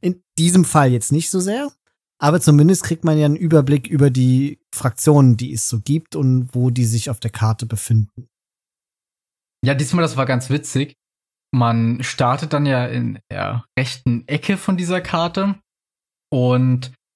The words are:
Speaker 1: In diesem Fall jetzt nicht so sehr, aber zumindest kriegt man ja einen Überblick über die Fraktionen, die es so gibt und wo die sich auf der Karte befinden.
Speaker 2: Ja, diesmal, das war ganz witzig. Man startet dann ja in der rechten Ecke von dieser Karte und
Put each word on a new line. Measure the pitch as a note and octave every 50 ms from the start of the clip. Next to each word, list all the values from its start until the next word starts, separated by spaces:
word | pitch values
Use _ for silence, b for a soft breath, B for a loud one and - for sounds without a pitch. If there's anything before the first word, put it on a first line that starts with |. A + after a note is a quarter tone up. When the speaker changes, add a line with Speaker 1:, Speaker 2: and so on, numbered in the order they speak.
Speaker 1:
In | - F3+ F3+ - _ _ _ -
diesem | E3 E3+ F3 F#3 E3+
Fall | - - D#3 C#3 C3
jetzt | B2 A#2 - -
nicht | C#3+ D#3+ D#3+ -
so | - F#3
sehr, | F3+ G3 G#3+ B3+ D4 C#4 - _ _ _ _ _ _ _ _ _
aber | C#3+ D3 E3 F3
zumindest | - D#3 D3 D3 D3 E3+ F#3+ - -
kriegt | - E3 D#3+
man | - E3 D#3 D3+
ja | D3+
einen | D3 D3
Überblick | D#3+ F3 D#3+ E3 D#3 C#3 C3+ D3 C#3+ B2 -
über | F3 C3+ C#3+ C#3
die | B2+ C3 B2+ B2+ B2+ C3 C#3 C#3+ D3 _ _ _
Fraktionen, | - - - B2+ - - - D3+ D3 C#3+ C3+ B2+ A#2
die | G#2+ B2 -
es | C3+ A#2 - -
so | - G#2+
gibt | - - C#3+ D#3+ D#3+ _ -
und | D#3 C#3 C3 B2+ B2+ B2 B2
wo | - B2 B2 B2+
die | A#2+ B2+ A#2+
sich | A2+ A2+ A2+ - -
auf | A#2 -
der | - A2
Karte | - - A2+ A2 A2 - A#2
befinden. | A2 A2+ G#2 - - A2+ A2 G#2 G2+ _ - B2+ _ _ _ _ _ _ _ _ _ _ _ _ _ _ _ _ _ _ _ _ _ _ _ _ _ _ _ -
Speaker 2:
Ja, | C3+ C#3
diesmal, | C3+ D3+ - - F3
das | E3 D#3 A#2
war | C3+ C3
ganz | B2+ C3 B2 B2+ -
witzig. | C#3 D3 D3 - - C3 C#3+ D3+ _ _ _ _ _ _ _ _ _ _ _ _
Man | - B2 A#2+ A#2 A#2 A2+ A2+ A2+ A#2+ B2
startet | B2 - - - C3 B2 B2+ C3+ E3+ D3
dann | - C#3+ D3
ja | C#3+ C3 B2 B2
in | A#2+ A#2 B2 A#2+ A#2 G2+ - _ _
der | G2+ G2 G2 G2 A2 A#2 - _ _ C3
rechten | C3 B2 - - _ B2+ A#2+ A#2 - -
Ecke | C#3+ D#3 - - G3
von | F#3+ - - F#3+
dieser | F3 F3+ E3+ F#3 F3+
Karte | F3 - - F#3 E3+ F3 E3+ G3+ F#3+ G3+ G3 - _ _ _ _ _ _ _ _ _ _ _ _ _ _
und | C#3+ B2+ B2 B2 B2 B2 B2+ B2+ B2+ B2+ B2+ - - _ _ _ _